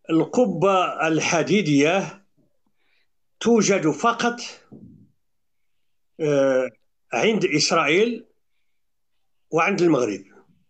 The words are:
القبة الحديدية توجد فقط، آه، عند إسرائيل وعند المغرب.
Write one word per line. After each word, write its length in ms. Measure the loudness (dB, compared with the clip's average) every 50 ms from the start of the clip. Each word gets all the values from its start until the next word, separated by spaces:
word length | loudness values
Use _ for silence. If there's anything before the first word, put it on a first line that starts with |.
| _ -2
القبة 1000 | 0 0 0 0 0 0 0 0 0 0 0 2 2 2 0 -2 -2 -4 -2
الحديدية 1160 | -2 0 -2 -2 0 0 0 0 0 0 0 2 2 2 2 2 2 2 0 -2 -4 -10 -16 _ _ _ _ _ _ _ _ _ _ _ _ _ _ _ _ _ _ _ _ _ _ _ -4
توجد 500 | 0 2 2 4 4 2 0 0 0 0
فقط، 520 | -2 0 0 -2 0 0 -2 -4 -4 -6 -10 -16 -18 -20 _ _ -20 -20 -20 -20 -20 -20 -20 _ _ _ _ _ _ _ _ _ _ _ _ _ _ _ _ _ _ _ _ _ _ -6
آه، 500 | -2 0 2 2 2 2 2 0 -2 -4 -8 _ _ _ _ _ _ _ -4
عند 320 | -2 0 0 0 0 0
إسرائيل 800 | -2 0 -2 -2 0 0 0 0 0 2 0 0 0 -2 -6 -12 _ _ _ _ _ _ _ _ _ _ _ _ _ _ _ _ _ _ _ _ _ _ _ _ _
وعند 300 | -2 0 0 0 0 2
المغرب. 420 | 2 2 2 2 0 -2 -4 -8 -12 -18 -20 -20 _ _ _ _ _